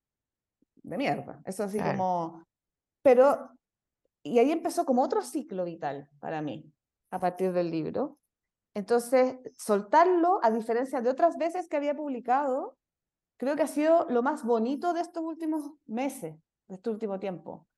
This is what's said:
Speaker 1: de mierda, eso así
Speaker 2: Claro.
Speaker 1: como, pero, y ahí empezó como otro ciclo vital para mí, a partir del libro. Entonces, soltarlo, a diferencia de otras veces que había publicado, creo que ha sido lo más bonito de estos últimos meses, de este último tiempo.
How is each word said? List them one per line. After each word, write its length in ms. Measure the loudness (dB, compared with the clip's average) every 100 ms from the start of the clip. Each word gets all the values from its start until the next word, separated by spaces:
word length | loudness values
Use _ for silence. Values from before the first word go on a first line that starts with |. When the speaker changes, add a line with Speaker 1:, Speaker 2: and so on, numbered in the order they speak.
| _ _ _ _ _ _ _ _
Speaker 1:
de 140 | -10 -4
mierda, 420 | -2 -2 -6 -12 -10
eso 180 | -6
así 140 | -4 -2
Speaker 2:
Claro. 180 | -2 0
Speaker 1:
como, 460 | 0 0 -4 -8 -20 _ _ _ _ _
pero, 480 | 6 8 6 4 -4 _ _ _ _ _ _ _
y 160 | 0 4
ahí 120 | 4
empezó 320 | 2 -2 -2
como 180 | 0 2
otro 200 | 2 0
ciclo 420 | -4 -6 -6 -4
vital 460 | -6 -6 -6 -8 -12 _
para 220 | -8 -6
mí, 300 | -6 -8 -14 _ _ _ _
a 80 | -4
partir 340 | -2 0 0
del 180 | 0 0
libro. 480 | -2 -4 -4 -4 -8 _ _ _ _ _
Entonces, 600 | -8 0 0 4 4 2 0 -14 -8
soltarlo, 840 | 0 0 4 6 6 6 4 4
a 80 | 2
diferencia 500 | 2 0 -2 -2 -2
de 100 | -2
otras 260 | 2 2 2
veces 300 | -2 -4 -4
que 80 | -2
había 180 | -2 -4
publicado, 800 | -6 -6 0 0 0 -2 -4 -12 _ _ _ _ _ -6
creo 180 | -2 -2
que 60 |
ha 40 | -2
sido 380 | 0 4 4 4
lo 120 | 0
más 220 | 0 -2
bonito 480 | 0 0 0 -2 -2
de 80 | -2
estos 220 | -4 -6
últimos 460 | -8 -6 -4 -4 -6 -14 -10
meses, 500 | -6 -4 -6 -12 -14 _ _ -18
de 60 |
este 160 | -10 -6
último 280 | -6 -4 -6
tiempo. 480 | -6 -8 -12 -16 _